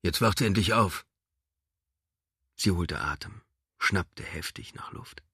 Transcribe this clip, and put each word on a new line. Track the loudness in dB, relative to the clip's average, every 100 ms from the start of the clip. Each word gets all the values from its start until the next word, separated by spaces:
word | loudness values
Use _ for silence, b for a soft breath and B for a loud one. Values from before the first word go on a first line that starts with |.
Jetzt | 0 2
wacht | 2 4
sie | 2
endlich | 4 4
auf.“ | 4 4 0 -12 _ _ _ _ _ _ _ _ _ _ _ _ _ _ -2
Sie | 0
holte | 2 0 -2
Atem, | -4 -4 -10 -16 _ _ _ _
schnappte | 0 0 -2 -10
heftig | -10 -8 -8 -10 -16
nach | -16 -14
Luft. | -14 -16 -20 _